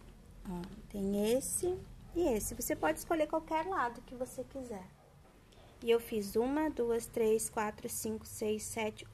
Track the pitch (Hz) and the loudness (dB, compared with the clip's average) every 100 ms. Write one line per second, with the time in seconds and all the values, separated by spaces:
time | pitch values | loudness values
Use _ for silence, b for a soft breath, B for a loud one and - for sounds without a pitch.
0 | - - - - - 175 185 - - 202 | -20 -20 -20 -16 -10 -8 -8 -12 -10 -4
1 | 196 202 214 254 - - 359 370 - - | 0 2 4 2 0 -2 0 -2 -6 -16
2 | - 339 339 214 - 226 - 302 311 311 | -4 2 4 2 0 -4 -2 0 0 0
3 | - 330 302 320 320 320 349 370 240 233 | 0 0 2 0 0 0 0 0 -2 -4
4 | - 247 254 - 247 269 247 202 185 - | -10 -8 -6 -8 -10 -8 -8 -10 -12 -18
5 | - - - - - B B B 233 233 | -20 -20 -20 -20 -20 B B B 6 6
6 | 233 220 196 220 247 285 311 277 233 233 | 6 -2 0 2 4 4 2 2 2 2
7 | - 240 220 220 - 233 214 214 233 - | 0 2 6 4 2 -2 -2 -4 -6 -4
8 | 220 220 - - 214 214 - 226 214 220 | -4 -4 -6 -4 0 0 -2 -2 -2 -4
9 | - | -6